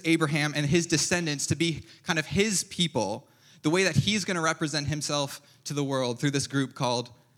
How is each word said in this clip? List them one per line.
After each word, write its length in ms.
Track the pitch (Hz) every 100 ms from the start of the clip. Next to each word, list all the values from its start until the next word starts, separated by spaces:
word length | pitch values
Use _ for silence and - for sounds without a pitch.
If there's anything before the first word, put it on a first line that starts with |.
| 165
Abraham 480 | 165 156 151 151 147
and 100 | 143
his 220 | 175 165
descendants 580 | 156 - 175 165 139 -
to 100 | 139
be 260 | 170 131 - -
kind 140 | - 165
of 80 | 151
his 380 | - 220 185
people, 640 | - - 165 127 98 117 - _ - -
the 60 | 151
way 140 | 180
that 140 | 185 147
he's 260 | - 214
gonna 160 | 175 180
represent 480 | 160 160 160 147 143
himself 540 | 151 143 147 139 - - _ -
to 80 |
the 100 | 147
world 380 | 139 135 123 117
through 100 | 143
this 160 | 139 139
group 260 | 135 131
called, 360 | - 127 120 120 - _